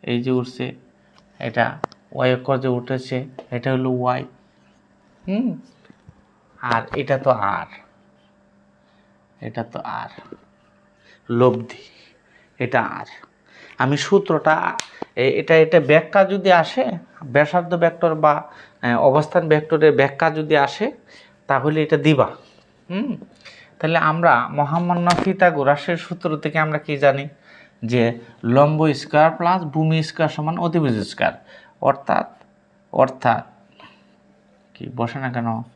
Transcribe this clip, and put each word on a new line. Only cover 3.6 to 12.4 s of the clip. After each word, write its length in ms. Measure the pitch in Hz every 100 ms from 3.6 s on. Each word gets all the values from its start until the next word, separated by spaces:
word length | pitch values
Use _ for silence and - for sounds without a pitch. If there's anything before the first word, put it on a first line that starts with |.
| 135
হলো 160 | 131 131 127
ওয়াই। 220 | 123 127 131 _ _ _ _ _ _ _ _ _
হুম, 240 | - 202 254 151 - _ _ _ - _ _ _ _ _
আর 220 | 123 117 113 123
এটা 160 | 135 135
তো 80 | 135 117 101 90
আর, 120 | 80 - _ _ _ _ _ _ _ _ _ _ _ _ _ _ _ _ 117
এটা 160 | 113 113
তো 60 | - - -
আর। 100 | - - - - _ _ _ _ _ _ _ _ _
লব্ধি, 520 | 120 127 117 113 - - _ _ _ _ _